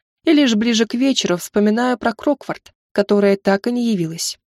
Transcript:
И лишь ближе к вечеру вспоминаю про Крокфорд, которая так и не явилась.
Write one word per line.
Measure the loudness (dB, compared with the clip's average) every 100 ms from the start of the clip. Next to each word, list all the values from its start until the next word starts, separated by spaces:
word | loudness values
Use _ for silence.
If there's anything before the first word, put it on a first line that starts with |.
| _ _ 2
И |
лишь | 4 4 2
ближе | 0 0 0
к | 0
вечеру | 0 0 -2 -4
вспоминаю | -2 0 0 0 -2 -2
про | -4
Крокфорд, | -2 -4 -4 -6 -14 -14 _ _
которая | -4 0 2 2 2
так | 0 -2 -2
и |
не | -2 -2
явилась. | -2 -4 -6 -10 -12 _